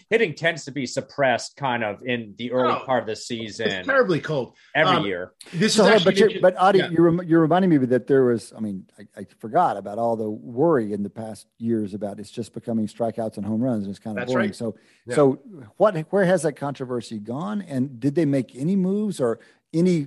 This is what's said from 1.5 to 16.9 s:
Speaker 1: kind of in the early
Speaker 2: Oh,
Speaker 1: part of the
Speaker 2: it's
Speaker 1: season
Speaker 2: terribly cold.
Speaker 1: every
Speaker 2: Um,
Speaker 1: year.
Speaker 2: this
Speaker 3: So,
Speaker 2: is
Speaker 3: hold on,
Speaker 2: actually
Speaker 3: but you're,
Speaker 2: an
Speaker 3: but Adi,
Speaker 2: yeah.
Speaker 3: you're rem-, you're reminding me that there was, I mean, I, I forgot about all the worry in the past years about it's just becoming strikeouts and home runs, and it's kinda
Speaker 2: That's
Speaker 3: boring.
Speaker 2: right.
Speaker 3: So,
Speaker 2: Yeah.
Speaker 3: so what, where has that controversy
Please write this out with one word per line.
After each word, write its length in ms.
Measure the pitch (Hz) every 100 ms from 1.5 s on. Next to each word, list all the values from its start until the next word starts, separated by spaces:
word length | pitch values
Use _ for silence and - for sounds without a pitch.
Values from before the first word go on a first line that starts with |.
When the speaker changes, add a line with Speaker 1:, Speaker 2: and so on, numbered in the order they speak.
| -
Speaker 1:
kind 260 | 139 120
of 240 | 107 101 127
in 300 | 120 110 95
the 140 | 120
early 260 | 127 127 120
Speaker 2:
Oh, 40 |
Speaker 1:
part 180 | - 127
of 40 | 104
the 60 |
Speaker 2:
it's 120 | 110 -
Speaker 1:
season 580 | 117 113 98 107 95
Speaker 2:
terribly 360 | 92 269 190 151
cold. 360 | 143 147 117 _ _ 143
Speaker 1:
every 220 | 190 175
Speaker 2:
Um, 80 | 101
Speaker 1:
year. 260 | 90 92 _ -
Speaker 2:
this 220 | 170 214
Speaker 3:
So, 80 | 214
Speaker 2:
is 60 | 196
Speaker 3:
hold 0 |
on, 60 | 214
Speaker 2:
actually 80 |
Speaker 3:
but 140 | 175 190
you're, 80 | 214
Speaker 2:
an 120 | 185
Speaker 3:
but 160 | 185 185
Adi, 220 | 190 196
Speaker 2:
yeah. 120 | 135
Speaker 3:
you're 200 | 165 170
rem-, 180 | 170 180
you're 120 | 165
reminding 300 | 160 175 190
me 80 | 147
that 280 | 127 123 -
there 160 | 139
was, 300 | 123 117 - -
I 40 |
mean, 260 | 110 92 - -
I, 260 | 104 -
I 40 | 98 _
forgot 360 | 110 143 165 101
about 220 | 98 104
all 160 | 117
the 160 | 113 110
worry 640 | 110 127 117 165 147 107
in 100 | 101
the 80 | 101
past 380 | - 110 104 - -
years 360 | 117 113 104
about 260 | 101 101 101
it's 100 | 101
just 240 | - 110
becoming 320 | - - 113 107
strikeouts 520 | - 117 110 110 107
and 60 |
home 160 | 101 110
runs, 260 | 131 113 98
and 40 |
it's 80 | 95
kinda 220 | 110 107
Speaker 2:
That's 100 | 123
Speaker 3:
boring. 200 | 127 -
Speaker 2:
right. 40 |
Speaker 3:
So, 220 | - 117 - _ _
Speaker 2:
Yeah. 120 | - 123
Speaker 3:
so 160 | 143 135 240 180 110 -
what, 180 | 202 170 156
where 140 | 196 180
has 160 | 185
that 100 | 151
controversy 680 | 135 143 135 123